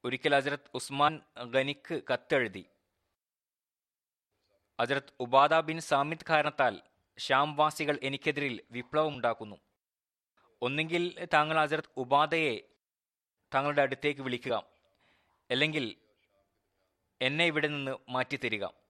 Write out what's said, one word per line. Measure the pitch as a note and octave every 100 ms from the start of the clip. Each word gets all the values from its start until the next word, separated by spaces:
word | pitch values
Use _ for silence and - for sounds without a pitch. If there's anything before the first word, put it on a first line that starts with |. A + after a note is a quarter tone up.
ഒരിക്കൽ | B2 B2+ D#3
ഹസ്രത്ത് | C#3 C#3 C#3+ _
ഉസ്മാൻ | C3 - C#3 D3 D#3 _ - A#2+
ഗനിക്ക് | C3 C3+ C#3+ - D#3
കത്തെഴുതി. | - B2 _ C#3+ A2+ F#2+ - _ _ _ _ _ _ _ _ _ _ _ _ _ _ _ _ _ _ _ _ -
"ഹസ്രത്ത് | A#2+ C#3 - _
ഉബാദ | B2 C3+ D3 D#3+
ബിൻ | D#3 D#3+
സാമിത് | - C#3+ D3 D#3+ -
കാരണത്താൽ | D#3 D3+ - B2+ G2 _ _ _ -
ഷാംവാസികൾ | - C3+ D3+ D3 D3+ - D3+ D3
എനിക്കെതിരിൽ | C3+ C#3 D#3 D3 C#3+ A2+ -
വിപ്ലവമുണ്ടാക്കുന്നു. | A#2+ A#2+ D3+ D#3 C3+ A#2 A2+ G#2+ G2 _ _ _ _ _ _ _ _ _ _
ഒന്നുകിൽ | B2 C#3+ D#3+ F3 F3 - F3
താങ്കൾ | D3+ D#3 D#3+
ഹസ്രത്ത് | D3+ D#3 - -
ഉബാദയെ | B2+ C#3+ D3+ D#3+ D#3 G#2+ - _ _ _ _ _ _ _ _
താങ്കളുടെ | C3+ C#3+ D3
അടുത്തേക്ക് | C#3 C3 D3 C#3
വിളിക്കുക, | C3 B2 B2+ A2 - _ _ _ _ _ _ _ _
അല്ലെങ്കിൽ | B2 D3+ D#3 A#2 - _ _ _ _ _ _ _ _ _ _ _ _
എന്നെ | C3 D3+ E3+
ഇവിടെ | D3+ D3+
നിന്ന് | D3 C#3 C3 -
മാറ്റിത്തരിക." | B2+ B2+ C#3 C3 A2 F#2+ _